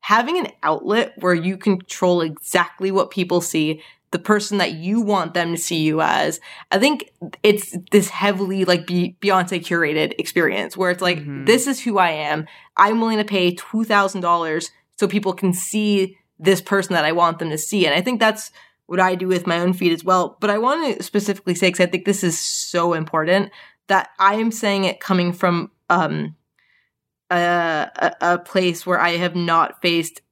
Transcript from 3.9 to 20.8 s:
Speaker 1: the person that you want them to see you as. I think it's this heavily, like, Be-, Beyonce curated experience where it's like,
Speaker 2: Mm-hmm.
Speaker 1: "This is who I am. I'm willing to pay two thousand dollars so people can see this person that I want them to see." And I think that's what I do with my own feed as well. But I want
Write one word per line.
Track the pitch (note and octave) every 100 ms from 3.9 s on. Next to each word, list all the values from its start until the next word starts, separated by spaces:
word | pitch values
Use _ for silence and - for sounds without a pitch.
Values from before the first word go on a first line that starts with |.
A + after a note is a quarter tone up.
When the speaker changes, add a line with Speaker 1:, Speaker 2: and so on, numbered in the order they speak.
| _ _
Speaker 1:
the | F3
person | F3 G#3 G#3 G3+
that | F3+
you | D#3+ F3 A3
want | G#3 G3+ D#3+
them | F3 E3+
to | E3+
see | - E3
you | D#3 D#3
as. | D#3 - D3+ D#3+ - - -
I | G3
think | C4+ C#4+ - _ E3+ -
it's | G#3+ G#3 - - -
this | G#3 F3+
heavily, | - G3+ F#3+ G3 F#3+
like, | F3+ F3+ F3
Be-, | F3+ F3+ -
Beyonce | G3 F#3+ F3+ F3+
curated | E3 E3+ D#3 D#3 D#3 -
experience | - - D#3+ F#2+ F#2+ -
where | F#3
it's | F3+
like, | F3+ E3+
Speaker 2:
Mm-hmm. | D3 C#3
Speaker 1:
"This | C3+ B3 C4+
is | C4
who | B3 G3+
I | F3
am. | D#3 D3+ D#3 D#3 - - -
I'm | G3+ A3+
willing | A3+ A3
to | G#3
pay | G3+ F3+ F3
two | - G#3+
thousand | A3 G#3 G3 G3
dollars | F3 E3+ E3 D#3 D#3+ _ _ -
so | G3
people | G3 G3
can | F#3 F#3+
see | F3+ - G#3+ G#3+ G3+ F#3+ - _ _
this | D#3+ F#3+
person | - G3 F#3
that | F3
I | D3+
want | E3 E3+ D#3+
them | E3
to | D#3
see." | - G#3 D#3+
And |
I | D3
think | F#3 A#3+
that's | A3 G#3+ - - _ _ -
what | F3
I | F#3 F#3
do | F#3
with | F3+ F#3
my | E3+
own | F3
feed | F3+ F3+
as | E3 E3
well. | F#3 E3+ -
But | G#3+
I | G#3
want | A#3+ D#4